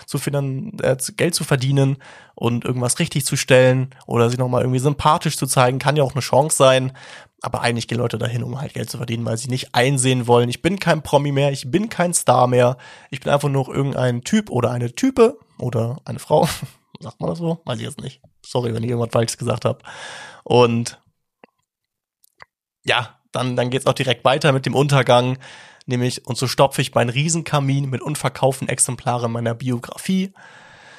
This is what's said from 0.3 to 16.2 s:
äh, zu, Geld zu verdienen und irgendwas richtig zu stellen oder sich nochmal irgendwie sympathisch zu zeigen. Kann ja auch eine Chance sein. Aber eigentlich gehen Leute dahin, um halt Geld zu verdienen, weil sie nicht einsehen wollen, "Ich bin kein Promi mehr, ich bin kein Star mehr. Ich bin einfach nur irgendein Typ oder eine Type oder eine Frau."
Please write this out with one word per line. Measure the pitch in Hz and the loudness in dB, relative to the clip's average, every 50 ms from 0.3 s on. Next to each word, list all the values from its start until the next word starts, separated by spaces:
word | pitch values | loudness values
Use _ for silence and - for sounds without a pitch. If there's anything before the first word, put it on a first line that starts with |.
| 139 143 139 135 131 135 - - - - | -2 -2 -2 -4 -4 -6 -8 -10 -6 -2
äh, | - 127 131 | 0 0 0
zu, | 131 - - - | 0 -4 -6 -4
Geld | - 135 170 170 | -2 -2 0 -2
zu | - 160 | -2 -2
verdienen | - 151 131 123 131 139 139 135 135 139 - - - - - - _ _ | -2 0 0 2 2 2 4 2 2 0 -4 -8 -16 -20 -20 -20 _ _
und | - - 117 120 117 - | -4 -2 -2 -2 -2 -2
irgendwas | - 123 127 123 123 - - | -2 -2 -2 -2 -2 -2 -2
richtig | 170 151 - 147 - | -2 -2 -2 -4 -2
zu | - 147 | -2 -4
stellen | 131 - - 135 127 131 127 127 131 131 131 - - _ | -2 2 6 6 8 8 6 4 2 0 -4 -8 -14 _
oder | - - 120 117 117 | -2 2 2 2 2
sich | 123 123 | 2 0
nochmal | 127 127 127 123 | -2 0 0 0
irgendwie | 123 127 127 131 | 0 0 0 0
sympathisch | 123 147 143 - - 156 156 175 - 160 - | 0 0 0 2 2 2 4 2 0 -4 -4
zu | - 143 | -2 -4
zeigen. | 131 - 139 127 123 131 131 | 0 2 4 4 4 2 0
Kann | - 147 135 | 0 0 2
ja | 151 139 | 2 0
auch | 127 - | 0 -2
eine | 131 | -4
Chance | 117 - - 123 147 160 - | -2 2 2 2 4 4 4
sein. | - 139 131 131 131 131 131 - - - - - - - _ _ _ | 4 6 6 6 4 2 -2 -6 -12 -18 -20 -20 -20 -20 _ _ _
Aber | - 123 117 117 | -10 -8 -6 -2
eigentlich | - 120 120 117 110 | -2 -2 -2 -2 -4
gehen | - 120 | -4 -4
Leute | 120 120 117 - 113 | -2 -2 -2 -4 -4
dahin, | 120 117 117 120 117 | -4 -4 -4 -6 -6
um | 123 127 131 | -6 -8 -8
halt | 151 - - | -10 -10 -8
Geld | 120 120 - | -10 -10 -8
zu | - | -8
verdienen, | 123 123 117 117 117 117 | -10 -8 -6 -6 -4 -4
weil | 113 113 | -4 -4
sie | 110 - 127 | -4 -4 -4
nicht | 123 131 - - - | -6 -6 -6 -2 0
einsehen | 127 123 135 147 131 127 131 127 127 120 | 2 2 2 2 2 2 2 2 2 4
wollen, | 120 120 120 120 | 4 4 4 4
"Ich | 123 - - | 2 0 -2
bin | - 165 - - | -2 -2 -2 0
kein | - 170 160 156 | 0 0 0 0
Promi | 147 - - 143 143 143 | 0 0 0 2 2 0
mehr, | 139 139 143 143 | 0 0 0 0
ich | 139 135 - 127 | 0 -4 -4 -2
bin | 127 180 214 226 | -2 -2 -2 -2
kein | - - 175 175 170 | -2 -2 -2 0 -2
Star | - - - 123 127 127 | 0 2 2 4 4 4
mehr. | 123 123 127 120 123 131 - - - - - - _ | 4 4 4 4 4 2 -2 -8 -20 -20 -20 -16 _
Ich | - 131 | -12 -6
bin | - 143 139 | -2 0 0
einfach | 143 147 143 | 0 0 0
nur | 135 139 131 - - | -2 -2 -2 -2 -2
irgendein | 139 139 139 - - 127 127 120 120 | -2 -2 -2 -2 0 0 0 -2 -2
Typ | - - - 220 214 - | -2 -2 0 0 0 -2
oder | - 123 120 120 | -2 0 0 0
eine | 123 123 120 120 - | 0 -2 -4 -6 -2
Type | - - 269 262 - 226 233 285 - _ _ _ | -2 -2 0 4 4 4 4 4 -2 _ _ _
oder | - - 123 120 113 113 117 131 156 - | -8 -6 -4 -2 -2 -2 -2 -4 -8 -8
eine | - - | -10 -10
Frau." | - | -8